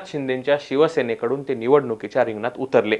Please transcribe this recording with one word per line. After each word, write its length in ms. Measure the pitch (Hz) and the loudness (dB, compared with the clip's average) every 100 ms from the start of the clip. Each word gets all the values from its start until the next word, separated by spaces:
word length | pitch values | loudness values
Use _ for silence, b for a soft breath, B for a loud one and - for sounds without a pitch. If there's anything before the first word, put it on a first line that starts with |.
| 190 | 0
शिंदेंच्या 500 | 151 135 131 127 143 | -6 -4 -4 0 -2
शिवसेनेकडून 840 | - 131 156 160 120 110 117 139 | 0 2 2 2 -2 -2 -2 -4
ते 120 | 139 | -4
निवडणुकीच्या 720 | 123 117 147 131 110 107 135 | -4 4 4 4 -6 -4 0
रिंगणात 260 | 117 107 113 - | 0 0 -6 -6
उतरले. 380 | 131 127 107 | 2 2 4